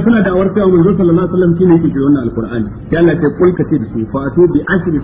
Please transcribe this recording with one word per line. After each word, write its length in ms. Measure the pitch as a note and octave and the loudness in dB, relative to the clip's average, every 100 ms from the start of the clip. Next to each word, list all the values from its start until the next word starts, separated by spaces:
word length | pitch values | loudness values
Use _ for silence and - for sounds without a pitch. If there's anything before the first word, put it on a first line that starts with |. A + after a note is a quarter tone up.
suna 180 | A3+ A3+ | 2 2
da 80 | F#3+ | 0
awar 160 | F3+ G3 | 0 0
cewa 160 | G#3+ F#3+ | 0 2
manzo 240 | F3 F#3 | 2 2
sallallahu 240 | F3+ F3 E3+ | 2 2 0
alaihi 160 | F3 | 0
wasallam 220 | F3+ F3 E3+ | 0 0 2
shine 160 | F3+ | 4
yake 180 | E3 D#3 | 2 2
ce 80 | C3+ | -2
wannan 240 | C#3 C#3+ | 0 0
alqur'ani. 440 | A#2 A2+ G#2+ A#2 G#2 - | -2 -6 -6 -6 -6 -8
Sai 140 | - D#3+ | -4 0
Allah 140 | E3+ | 2
ya 60 | D3 | 2
ce, 80 | C#3+ - | -2 0
"Kul 160 | F3+ | 0
ka 100 | F3 | 0
ce 120 | - C#3+ | -2 -2
da 80 | G#2 | -2
su, 140 | A2+ G#2+ | -4 -6
fa'atu 300 | C3 C3+ E3 F3 | -6 -4 2 2
bi 100 | D3 | 2
ashri 360 | D#3 F3+ F3 D3 | -2 -4 -2 -4